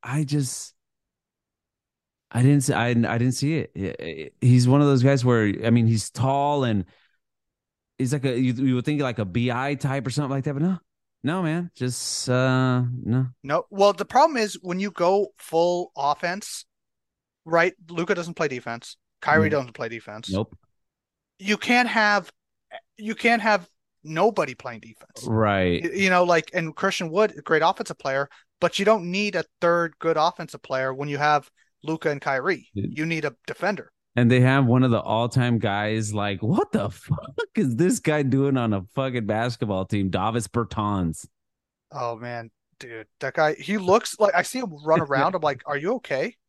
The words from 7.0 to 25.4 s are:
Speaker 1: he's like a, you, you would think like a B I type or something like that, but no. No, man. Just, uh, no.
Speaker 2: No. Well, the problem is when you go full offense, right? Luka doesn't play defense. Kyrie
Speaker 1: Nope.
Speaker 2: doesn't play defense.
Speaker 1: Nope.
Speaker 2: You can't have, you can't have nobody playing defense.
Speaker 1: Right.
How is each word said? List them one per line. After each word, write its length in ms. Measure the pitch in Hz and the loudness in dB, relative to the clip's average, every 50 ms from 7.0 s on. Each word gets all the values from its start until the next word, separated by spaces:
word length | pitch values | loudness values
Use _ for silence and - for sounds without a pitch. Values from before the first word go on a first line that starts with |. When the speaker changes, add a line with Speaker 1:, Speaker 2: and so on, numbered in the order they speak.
| _ _ _ _ _ _ _ _ _ _ _ _ _ _ _ _ _ _ _ _ | _ _ _ _ _ _ _ _ _ _ _ _ _ _ _ _ _ _ _ _
Speaker 1:
he's 140 | 135 123 139 | -2 -2 -2
like 120 | 147 127 | -2 -2
a, 140 | 139 123 120 | -2 0 0
you, 140 | 131 127 123 | 0 0 0
you 200 | 120 139 135 127 | 0 0 0 0
would 80 | 123 117 | 0 0
think 160 | - 151 143 143 | -2 -2 -2 -2
like 160 | 127 117 - | -4 -2 -4
a 60 | 107 | -6
B 260 | 95 87 120 120 123 | -4 -2 -2 -2 0
I 240 | 120 120 131 139 147 | -2 -2 -2 -4 -4
type 320 | 135 - 139 131 139 120 | -4 -4 -4 -4 -2 -4
or 40 | 135 | -4
something 200 | 107 143 147 131 | -4 -4 -4 -2
like 140 | 135 135 127 | -2 -4 -4
that, 100 | 151 143 | -4 -2
but 80 | 139 156 | -2 0
no. 160 | 180 190 175 _ _ _ _ _ _ _ _ - | -2 -2 -4 _ _ _ _ _ _ _ _ -4
No, 200 | 135 165 190 180 | -4 -2 -2 -2
man. 280 | 156 156 170 175 170 _ | -2 -2 -4 -6 -8 _
Just, 540 | - 123 127 120 - - - - - - - | -6 -4 -4 -4 -6 -6 -6 -6 -6 -2 0
uh, 540 | 127 127 127 131 131 131 131 127 127 127 123 120 123 120 - | 2 2 2 2 2 2 2 2 2 0 0 -2 -4 -6 -4
no. 260 | - 113 127 131 127 127 _ _ | -2 0 0 0 -2 -6 _ _
Speaker 2:
No. 220 | 139 147 170 - _ | -2 -2 -2 -2 _
Well, 240 | - 196 202 202 196 | 0 4 4 4 4
the 100 | 170 202 | 2 -4
problem 320 | - - 247 294 330 302 | 0 4 6 6 6 4
is 220 | 247 220 190 - - | 0 -2 -2 -4 -10
when 180 | - 185 175 185 | -8 -6 -4 -4
you 120 | 196 208 | -4 -4
go 380 | 180 - 175 175 190 202 202 190 _ _ | -2 2 2 4 4 4 2 0 _ _
full 520 | - - 160 165 170 175 175 175 180 - _ | -14 -2 2 2 4 4 2 0 -4 -6 _
offense, 720 | - 139 143 147 - - 170 180 202 - - - - - _ _ _ _ _ _ _ _ _ _ _ _ _ _ _ _ | -4 -2 -2 -2 -2 -2 -6 -6 -6 -10 -12 -14 -14 -16 _ _ _ _ _ _ _ _ _ _ _ _ _ _ _ _
right? 260 | 165 160 170 165 185 - _ 170 160 | 0 2 2 2 2 0 _ -18 -10
Luka 260 | 175 170 170 185 202 | -6 -6 -2 -2 -2
doesn't 200 | 175 170 170 165 | -2 -2 -8 -6
play 140 | - 170 147 | -4 -4 -4
defense. 500 | 135 123 - 120 117 117 - - - _ _ _ _ _ - | -4 -6 -8 -10 -10 -10 -12 -18 -20 _ _ _ _ _ 0
Kyrie 260 | 151 147 160 156 156 | 2 4 4 4 2
Speaker 1:
Nope. 120 | 151 143 | 0 -2
Speaker 2:
doesn't 120 | 131 120 110 | -4 -6 -10
play 160 | - 123 113 | -10 -10 -10
defense. 420 | 117 117 - - 104 110 113 - | -10 -12 -14 -14 -16 -14 -10 -6
Speaker 1:
Nope. 240 | 98 98 110 - - - _ _ _ _ _ _ _ _ _ _ _ _ _ _ _ _ | -4 -4 -4 -6 -10 -20 _ _ _ _ _ _ _ _ _ _ _ _ _ _ _ _
Speaker 2:
You 180 | 190 196 214 | -4 -2 -2
can't 320 | 202 - - 240 247 247 233 | -2 0 2 2 2 2 2
have, 420 | - 226 214 208 208 202 180 - _ _ _ _ _ _ _ _ - - _ _ _ _ | 0 2 2 2 2 0 -2 -6 _ _ _ _ _ _ _ _ -20 -20 _ _ _ _
you 160 | 214 208 220 | -10 -10 -8
can't 260 | - - 226 233 226 | -2 0 2 2 2
have 260 | 202 226 208 196 180 _ _ _ _ _ _ _ _ | 2 2 0 0 0 _ _ _ _ _ _ _ _
nobody 520 | 151 160 165 185 226 208 190 160 139 127 | -8 -2 0 0 0 2 0 -4 -4 -6
playing 260 | _ - 127 117 110 | _ -12 -14 -14 -14
defense. 440 | - 117 110 _ - _ _ - - | -16 -20 -20 _ -20 _ _ -14 -6
Speaker 1:
Right. 560 | - 110 110 | -2 0 2